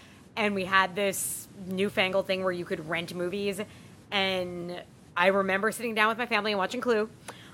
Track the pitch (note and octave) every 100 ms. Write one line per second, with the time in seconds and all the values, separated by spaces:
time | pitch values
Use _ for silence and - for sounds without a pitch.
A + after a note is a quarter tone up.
0 | - - - - G#3 G3 F3+ F#3+ F#3+ F#3
1 | G3 F#3 - - - G3+ F3+ F#3 G3+ -
2 | F#3 G3 F#3+ F#3 F#3 F3+ E3+ F3+ D#3 E3+
3 | E3+ F3 F3+ G3+ G3+ F#3+ G#3 - - -
4 | - G#3 F#3+ F#3+ F3+ F3 F3 F3 - -
5 | - - F#3 G3 F#3+ F#3+ G#3+ - A#3 A3
6 | G#3+ A3+ A#3+ G#3+ G#3 G#3 F#3 B3 B3 G#3+
7 | A3 - - - -